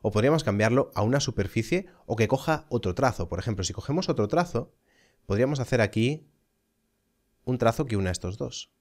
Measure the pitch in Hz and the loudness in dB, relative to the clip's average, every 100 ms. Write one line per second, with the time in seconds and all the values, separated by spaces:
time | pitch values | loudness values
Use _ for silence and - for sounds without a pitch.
0 | 110 104 123 156 147 101 110 123 - - | 0 2 4 2 2 2 4 2 0 0
1 | 107 139 135 110 92 117 110 175 196 - | 2 2 0 -2 -2 -2 0 -2 -4 -20
2 | - 110 107 139 - 151 - 123 117 - | -6 0 2 2 0 -2 0 -2 -2 0
3 | 131 - 90 87 117 98 90 - - 156 | 0 0 -6 -4 -4 -4 -4 -6 -4 -2
4 | 180 - 104 160 175 117 - _ _ _ | 0 0 2 2 0 -4 -6 _ _ _
5 | _ _ - 101 131 147 120 123 104 110 | _ _ -4 2 2 0 0 2 2 2
6 | 117 156 - _ _ _ _ _ _ _ | 0 0 -10 _ _ _ _ _ _ _
7 | _ _ _ _ - 127 113 - 123 104 | _ _ _ _ -4 2 2 2 -2 0
8 | 95 90 92 98 135 - - _ | 0 -2 -6 -6 -8 -8 -16 _